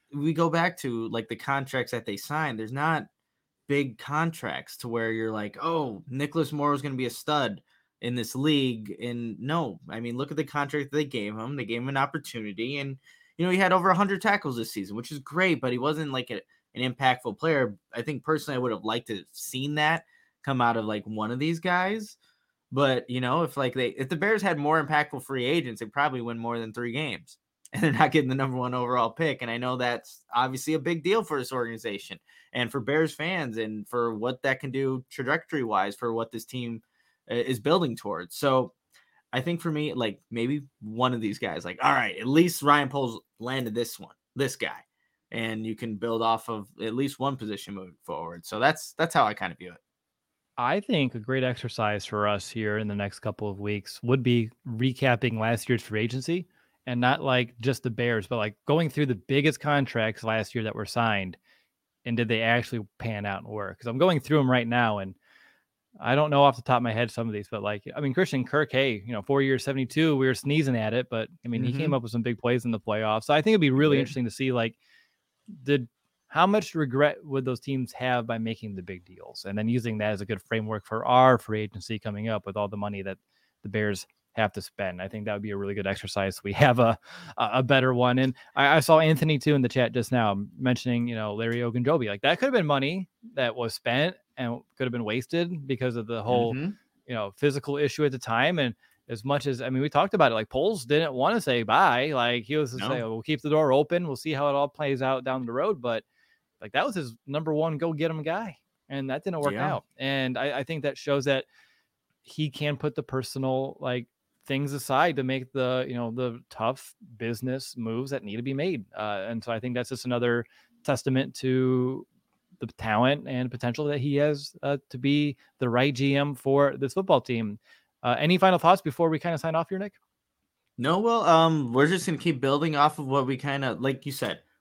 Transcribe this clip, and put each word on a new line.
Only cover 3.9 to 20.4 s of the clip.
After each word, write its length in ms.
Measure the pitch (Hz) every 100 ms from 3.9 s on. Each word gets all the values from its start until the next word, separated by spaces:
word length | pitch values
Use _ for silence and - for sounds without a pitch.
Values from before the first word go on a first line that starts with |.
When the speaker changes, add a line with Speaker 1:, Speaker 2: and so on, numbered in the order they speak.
| 107
Speaker 1:
contracts 800 | - 147 165 160 117 65 - -
to 120 | 123
where 220 | 117 113
you're 200 | 113 113
like, 260 | 110 104 -
"Oh, 420 | 160 165 139 101 -
Nicholas 440 | 131 143 151 139
Morrow 220 | 147 147 143
is 60 |
gonna 120 | 143 131
be 100 | 127
a 40 |
stud 500 | - - 151 123 98 _ _ _ _
in 140 | 120 123
this 200 | 113 131
league." 600 | 147 147 131 113 104 -
And 380 | 120 120 117 110
no, 400 | 120 165 139 85 -
I 100 | 107
mean, 160 | 120 120
look 140 | 139
at 60 | 151
the 80 | 139
contract 460 | 147 139 147 139
they 140 | 147 143
gave 300 | 127 101 107
him. 180 | 117 143
They 80 | 110
gave 160 | 117
him 80 | 127
an 80 | 139
opportunity, 800 | 139 156 - 117 107 98 117 143
and, 180 | 139 135 _ _ _ -
you 80 | 180
know, 60 |
he 60 | 185
had 140 | 190
over 160 | 185 180
a 60 | 175
hundred 260 | 202 196
tackles 360 | 220 202 151 117
this 160 | 110
season, 220 | 110 92 104
which 140 | -
is 80 | 147
great, 420 | - 156 185 147
but 100 | 127
he 60 | 123
wasn't, 320 | 139 151 151
like, 180 | 131 120
a, 100 | 107 - _ _ -
an 180 | 127
impactful 460 | 127 131 127 120 101
player. 380 | 160 151 120 98 _
I 80 | 117
think 200 | 120 139
personally, 340 | - 156 147 131
I 20 |
would 120 | 123
have 120 | 104 104
liked 220 | 117 123
to 100 | 101
have 80 | 82
seen 440 | - - 127 139 151
that 300 | 151 165 - _ _ _